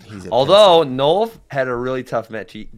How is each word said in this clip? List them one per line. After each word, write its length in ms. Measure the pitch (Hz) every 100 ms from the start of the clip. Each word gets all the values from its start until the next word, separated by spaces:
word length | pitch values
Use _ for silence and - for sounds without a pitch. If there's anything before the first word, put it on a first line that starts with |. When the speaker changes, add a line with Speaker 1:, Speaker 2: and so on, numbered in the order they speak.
| -
Speaker 1:
He's 200 | 104 92
a 40 |
Speaker 2:
Although 540 | 110 139 196 208 165
Nolf 560 | 147 127 139 180 226 - _
had 180 | 139 131
a 60 | 120
really 280 | 127 131
tough 260 | 123 120 110
match. 220 | 110 95
He, 180 | 107 107